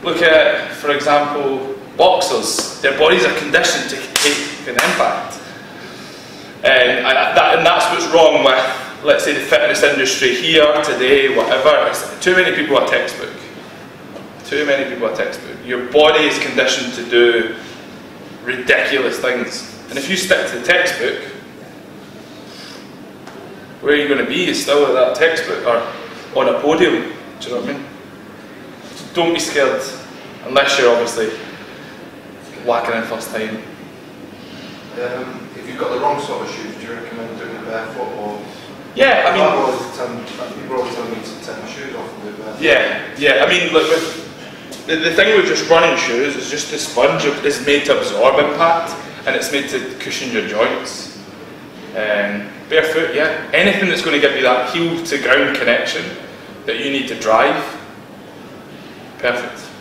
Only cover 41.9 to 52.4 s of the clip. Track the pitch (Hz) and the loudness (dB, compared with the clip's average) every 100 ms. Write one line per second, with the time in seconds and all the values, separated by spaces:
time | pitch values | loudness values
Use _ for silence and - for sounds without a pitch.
41.9 | - - - 104 104 107 - 151 135 113 | -10 -12 -12 -12 -12 -12 -2 2 4 2
42.9 | - - - 139 131 143 180 160 160 156 | -2 -8 0 2 4 4 4 4 2 4
43.9 | 165 160 - - - - - - - - | 2 0 -8 -14 -16 -16 -16 -16 -16 -4
44.9 | 160 160 165 202 214 170 - - 165 165 | -2 0 4 6 6 4 0 4 6 6
45.9 | 131 - 120 143 135 - 143 - 147 - | 2 0 0 0 -2 -6 -6 -6 -6 -4
46.9 | - 139 - 147 143 143 139 139 143 143 | 2 2 4 0 0 -2 -2 2 2 4
47.9 | 127 - - 135 180 196 147 165 165 - | 2 2 4 4 4 2 4 4 4 0
48.9 | - - - - 127 - 143 131 131 - | -8 -12 -8 -4 -2 -2 -2 -2 -6 -6
49.9 | - - - 131 113 95 107 123 - - | -10 -8 -6 -4 -2 -2 0 0 0 -8
50.9 | - - - - - - - - - - | -12 -14 -16 -18 -18 -18 -18 -18 -18 -10
51.9 | 101 107 104 101 104 | -6 0 0 0 -4